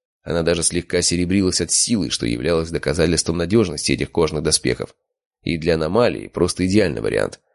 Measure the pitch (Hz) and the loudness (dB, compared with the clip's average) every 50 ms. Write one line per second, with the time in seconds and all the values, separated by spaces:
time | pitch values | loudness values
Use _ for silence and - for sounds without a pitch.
0 | _ _ _ _ - - 80 85 82 82 85 85 80 - 87 87 - - - 87 | _ _ _ _ -8 -4 -2 0 2 2 0 0 0 -2 -2 -2 -4 0 0 0
1 | 85 - 90 87 90 87 95 101 95 90 85 - 87 82 - - - - 120 104 | 0 2 0 0 0 2 2 2 2 2 2 0 -2 0 0 0 0 0 0 0
2 | 80 58 - - - 58 57 58 64 82 85 82 80 82 82 76 - - 76 85 | 0 -2 -4 -4 -2 -2 -2 -2 0 0 0 0 0 -2 -4 -4 -2 -2 0 2
3 | 80 85 82 76 - - 82 87 85 85 104 117 107 87 76 73 - - 69 64 | 2 2 2 0 0 -2 -2 -2 0 2 2 2 2 2 -2 -4 -2 -2 -2 -2
4 | 73 - - 85 82 76 78 76 82 80 76 - - 62 60 - - - - _ | -2 -4 0 0 0 0 0 -2 -2 0 0 0 0 0 -2 -2 -6 -12 -14 _
5 | _ _ _ _ _ _ _ _ - - 82 80 76 87 82 80 78 78 92 113 | _ _ _ _ _ _ _ _ -4 -4 -4 -2 0 0 2 2 0 0 2 2
6 | 123 104 71 52 50 - - - 85 90 - - 90 92 98 107 101 82 65 55 | 2 2 0 -4 -8 -6 -2 0 0 0 0 0 0 2 4 4 2 2 0 -2
7 | 53 52 55 52 50 - - - _ _ | -2 -2 0 0 -2 -2 -6 -10 _ _